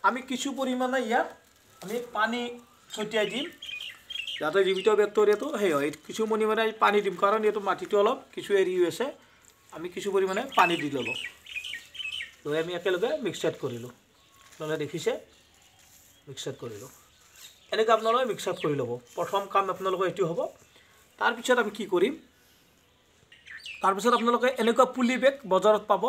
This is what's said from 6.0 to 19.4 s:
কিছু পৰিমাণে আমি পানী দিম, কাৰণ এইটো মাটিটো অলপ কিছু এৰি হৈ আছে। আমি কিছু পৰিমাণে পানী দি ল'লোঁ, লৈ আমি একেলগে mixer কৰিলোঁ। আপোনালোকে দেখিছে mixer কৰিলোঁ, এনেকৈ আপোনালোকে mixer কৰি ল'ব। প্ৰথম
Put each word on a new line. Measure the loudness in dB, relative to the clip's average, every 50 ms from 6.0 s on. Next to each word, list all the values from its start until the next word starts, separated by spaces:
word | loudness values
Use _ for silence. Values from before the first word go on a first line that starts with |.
| -16
কিছু | -12 -4 -4 -2
পৰিমাণে | 0 0 0 2 2 2 2
আমি | 0 0 2 2 2
পানী | 4 4 4
দিম, | 2 0 0 2
কাৰণ | 2 2 2 4 2
এইটো | 0 0 0
মাটিটো | -2 -2 -2 -4 -2 0 2 4
অলপ | 4 4 2 0 -8 _ -14
কিছু | -12 -4 2 2
এৰি | 2 4 2 4 2
হৈ | 2
আছে। | 2 2 -2 -4 -4 -4 -12 -20 _ _ _ _ -20 _ _ _ _
আমি | -14 -12 -12 -10 -10
কিছু | -6 -6 0 2
পৰিমাণে | 2 2 2 0 -2 -4 0 4 4
পানী | 4 4 4
দি | 0 -2 -4
ল'লোঁ, | -4 -4 -4 -4 -6 -6 -8 -10 -14 -16 -18 -12 -12 -12 -10 -10 -12 -14 -16 -16 -14 -10 -10 -8 -8 -10 -10 -12 -16 _ _
লৈ | -4 -2 -2
আমি | -2 -2 -6
একেলগে | -2 0 0 0 2 0 0 -2 -2 -4
mixer | -6 -4 -2 -2 -2 -2 -2
কৰিলোঁ। | -8 -8 -8 -8 -12 -14 -16 _ _ _ _ _ _ _ _ _ -20 -20
আপোনালোকে | -14 -10 -6 -6 -4 -4 -4
দেখিছে | -6 -6 -4 -2 -2 -4 -4 -10 _ _ _ _ _ _ _ _ _ _ _ _ _ -20 -20 _ _ _ _ _ -18
mixer | -14 -10 -10 -10 -10 -10
কৰিলোঁ, | -12 -14 -12 -14 -16 -18 -20 -20 _ _ _ _ _ _ _ -20 -20 -20 -20 _ _ -4
এনেকৈ | 0 0 4 4 4
আপোনালোকে | 4 4 2 2 2 2 0
mixer | -4 -4 -4 -6 -4 -2
কৰি | -2 -2 0 -2
ল'ব। | -2 -4 -6 -10 -10 -12 -6
প্ৰথম | -6 -4 -2 -2 -4